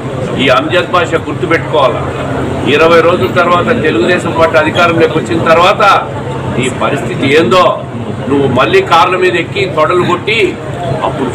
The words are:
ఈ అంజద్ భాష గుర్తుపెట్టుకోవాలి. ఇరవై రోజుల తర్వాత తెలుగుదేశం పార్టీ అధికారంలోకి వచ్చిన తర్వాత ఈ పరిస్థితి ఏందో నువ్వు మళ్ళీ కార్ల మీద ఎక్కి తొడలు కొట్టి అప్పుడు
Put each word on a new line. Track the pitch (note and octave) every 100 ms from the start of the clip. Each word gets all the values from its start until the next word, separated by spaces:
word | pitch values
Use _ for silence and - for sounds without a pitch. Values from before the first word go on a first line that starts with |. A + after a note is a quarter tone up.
| - - - -
ఈ | C3 B2+
అంజద్ | D#3 F3 E3+
భాష | F3+ E3+ D#3+ D3
గుర్తుపెట్టుకోవాలి. | C#3 D3 D#3 C3 D3+ C3 - C3 - C3 - B2 - -
ఇరవై | C#3+ E3 E3+ E3
రోజుల | F3+ F3+ -
తర్వాత | F3 F3 F3 E3 D#3
తెలుగుదేశం | E3 E3+ F3 E3 D#3+
పార్టీ | D#3+ D#3+
అధికారంలోకి | D3+ F3 F3 E3 D#3+ D#3
వచ్చిన | - E3+ E3
తర్వాత | E3 F3+ A3 G#3 E3+ - - - - - -
ఈ | B2+ B2
పరిస్థితి | A2+ - B2 B2 C#3 D3
ఏందో | E3+ F#3 E3 - - A#2 G#2+ G#2 -
నువ్వు | C#3 C3+ -
మళ్ళీ | D3 F#3+ -
కార్ల | E3 F3 F3+
మీద | F#3 E3
ఎక్కి | D#3+ G3+ F#3+ D#3
తొడలు | D#3 F3+ -
కొట్టి | - - A3+ G3 - - - - - -
అప్పుడు | C3+ C3